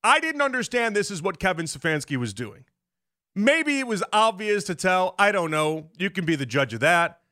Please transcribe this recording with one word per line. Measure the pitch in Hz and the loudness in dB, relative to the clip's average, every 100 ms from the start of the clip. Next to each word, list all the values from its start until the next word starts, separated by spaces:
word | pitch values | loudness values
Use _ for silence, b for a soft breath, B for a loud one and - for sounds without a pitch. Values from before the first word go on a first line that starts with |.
I | 220 302 | 4 2
didn't | 320 302 | 2 -2
understand | 277 254 - 240 233 208 | -2 0 -2 -2 0 -2
this | 202 | -4
is | 196 | -4
what | 190 185 | -6 -2
Kevin | 190 170 165 | -2 -2 -6
Stefanski | 139 165 151 - 135 | -4 -2 -2 -2 -4
was | 120 | -4
doing. | 98 113 98 _ _ _ _ _ _ _ - | -6 -12 -12 _ _ _ _ _ _ _ 0
Maybe | 214 320 302 277 | 2 2 2 -2
it | 254 | -2
was | 208 - | -4 0
obvious | 208 220 190 214 208 | 2 2 0 -2 -2
to | - 170 | -2 -2
tell. | 185 185 185 - | 0 2 0 2
I | 202 | 2
don't | 202 165 | 2 0
know. | 156 156 156 156 _ | 0 0 -2 -8 _
You | 190 | -4
can | 196 | -2
be | 165 156 | -2 -2
the | 131 | 0
judge | 123 131 | 0 -2
of | 110 | 0
that. | 139 175 170 - _ | 2 4 2 -4 _